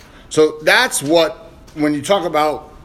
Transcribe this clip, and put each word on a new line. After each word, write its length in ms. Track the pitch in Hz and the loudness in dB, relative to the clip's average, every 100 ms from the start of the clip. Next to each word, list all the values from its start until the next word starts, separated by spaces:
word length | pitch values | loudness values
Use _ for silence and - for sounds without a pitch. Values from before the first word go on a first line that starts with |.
| - - - | -20 -20 -4
So 300 | 156 156 151 | 0 0 0
that's 420 | 156 214 254 - | 0 2 0 -2
what, 500 | 143 165 156 - - - - | 0 2 2 -4 -18 -20 -16
when 220 | 151 151 147 | -4 -2 -2
you 80 | |
talk 220 | 156 202 170 | 0 0 0
about 460 | 151 151 127 - - | -2 -2 -4 -10 -20